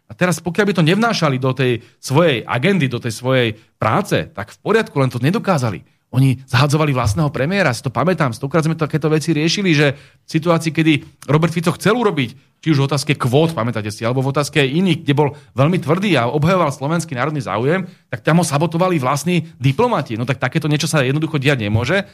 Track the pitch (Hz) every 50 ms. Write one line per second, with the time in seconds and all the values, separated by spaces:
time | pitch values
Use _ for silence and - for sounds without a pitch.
0 | _ - - - 175 180 165 160 - 180 170 214 208 202 196 190 156 151 190 208
1 | 233 233 190 - 165 147 131 123 131 131 127 135 131 123 120 110 - - _ _
2 | - - 131 160 175 160 131 107 - - 95 127 131 196 202 170 139 127 120 113
3 | - 120 110 - 123 127 131 127 120 110 107 - _ _ _ - 107 110 123 190
4 | 196 - 165 98 82 - - 98 98 - - _ - 165 220 226 220 - - 143
5 | 131 123 - 117 123 - 196 233 - 202 180 139 123 110 90 69 - _ _ _
6 | _ _ - 131 135 135 120 131 - - - 123 147 143 139 151 156 147 131 123
7 | 117 107 - 170 151 143 - 113 131 160 196 202 180 139 117 - - 127 - 117
8 | 139 180 185 170 156 123 110 - 139 135 180 165 147 160 160 160 156 - - 147
9 | 156 151 151 147 139 170 156 147 156 170 - 208 196 185 151 143 151 139 131 -
10 | - - _ _ _ - - 160 151 180 165 165 165 165 139 165 156 160 151 -
11 | - - - - - - 143 156 170 165 165 180 165 180 - - - 185 226 247
12 | 226 208 - 143 123 110 - - _ _ _ _ - 160 151 135 139 135 156 139
13 | - - - - 139 120 120 147 165 165 160 113 110 120 113 113 104 107 98 -
14 | 113 117 127 135 131 139 139 151 139 - - 156 139 - 139 170 196 185 151 -
15 | - - 143 139 151 131 - - - _ - 120 139 160 185 170 - 127 165 190
16 | 208 208 160 123 117 123 139 151 143 170 190 185 165 143 135 - 131 147 170 170
17 | 165 - 131 120 131 156 156 143 113 98 95 107 123 143 175 190 185 - - _
18 | _ - - - - 156 156 180 175 - 139 147 170 165 165 170 185 185 175 147
19 | 127 127 147 139 - 175 180 165 165 - - - 120 139 135 - 240 247 220 165
20 | 139 - 113 110 123 - 135 - 131 123 - 160 - 151 151 143 165 143 - 151
21 | 123 127 139 156 160 156 - 143 123 151 143 123 104 104 107 113 123 120 185 202
22 | 190 -